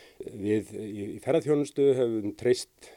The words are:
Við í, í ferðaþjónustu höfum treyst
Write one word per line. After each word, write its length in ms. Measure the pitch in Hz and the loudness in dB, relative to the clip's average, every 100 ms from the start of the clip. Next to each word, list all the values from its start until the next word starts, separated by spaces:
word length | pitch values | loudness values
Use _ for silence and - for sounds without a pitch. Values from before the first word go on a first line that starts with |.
| - - | -20 -16
Við 560 | - 110 101 107 98 | -14 -6 0 0 -2
í, 400 | 98 107 104 101 | -10 -10 -8 -10
í 60 | - | -8
ferðaþjónustu 680 | - 156 143 147 143 - 139 | 0 0 2 0 0 2 4
höfum 400 | 131 120 110 101 | 4 2 0 -4
treyst 560 | - 120 123 - _ - | 0 2 2 -2 _ -20